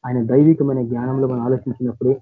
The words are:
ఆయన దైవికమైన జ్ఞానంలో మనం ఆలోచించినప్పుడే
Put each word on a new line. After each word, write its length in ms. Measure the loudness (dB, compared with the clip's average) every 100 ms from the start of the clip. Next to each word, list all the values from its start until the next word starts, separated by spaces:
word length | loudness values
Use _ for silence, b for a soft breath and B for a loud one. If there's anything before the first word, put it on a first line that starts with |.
| -4
ఆయన 200 | -4 2
దైవికమైన 560 | 4 6 4 0 -2
జ్ఞానంలో 460 | -4 -4 -4 -2 -2
మనం 140 | -2
ఆలోచించినప్పుడే 800 | -2 -2 -4 -6 -6 -2 -2 -2